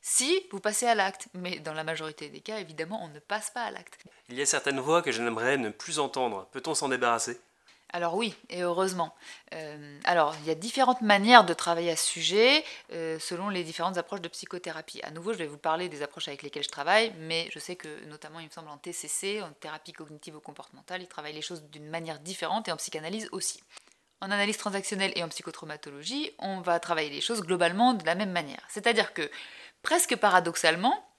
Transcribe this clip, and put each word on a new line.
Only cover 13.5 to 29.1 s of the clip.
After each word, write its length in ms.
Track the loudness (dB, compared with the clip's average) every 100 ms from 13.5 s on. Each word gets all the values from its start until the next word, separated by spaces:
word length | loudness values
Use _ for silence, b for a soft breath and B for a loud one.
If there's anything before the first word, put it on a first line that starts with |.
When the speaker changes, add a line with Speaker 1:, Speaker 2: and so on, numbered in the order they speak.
| -4
Speaker 1:
différentes 340 | -6 -4 -2 -2
approches 220 | -4 -8
de 80 | -10
psychothérapie. 720 | -12 -12 -10 -10 -10 -12 -12
À 80 | -12
nouveau, 200 | -10 -6
je 60 | -4
vais 100 | -6
vous 100 | -4
parler 300 | -2 0 -2
des 140 | -6
approches 260 | -10 -8 -10
avec 160 | -10
lesquelles 220 | -10 -8 -8
je 40 |
travaille, 440 | -6 2 4 2 -4
mais 280 | -6 -4 -4
je 60 | -10
sais 180 | -12 -12
que, 260 | -12 -14 -16
notamment, 340 | -16 -16 -16
il 60 | -16
me 40 |
semble, 160 | -16 -16
en 100 | -16
T 140 | -12
C 160 | -10 -6
C, 340 | -4 -4 -6
en 120 | -8
thérapie 400 | -12 -12 -12 -14
cognitivo-comportementale, 1080 | -18 -18 -16 -16 -18 -18 -18 -18 -20 -10 -10
ils 60 | -10
travaillent 240 | -12 -10
les 100 | -10
choses 220 | -10 -10
d'une 260 | -14 -18 -10
manière 300 | -8 -8 -10
différente, 480 | -10 -8 -4 -4 -4
et 60 |
en 40 | -6
psychanalyse 520 | -6 -8 -6 -8 -8
aussi. 320 | -6 -6 -6 _ B B B B _
En 120 | -4
analyse 260 | 0 0 0
transactionnelle 560 | -4 -4 -6 -2 -2 -2
et 80 |
en 60 | -6
psychotraumatologie, 1040 | -6 -12 -12 -12 -14 -14 -12 -8 -6 -6 -8
on 200 | -8 -4
va 220 | 2 0
travailler 280 | 2 -2 -2
les 120 | -4
choses 200 | -4 -4
globalement 520 | -2 2 2 6 4
de 120 | 4 0
la 100 | 0
même 180 | 0
manière. 300 | -2 -4 -10 -10
C'est-à-dire 460 | -2 2 4 2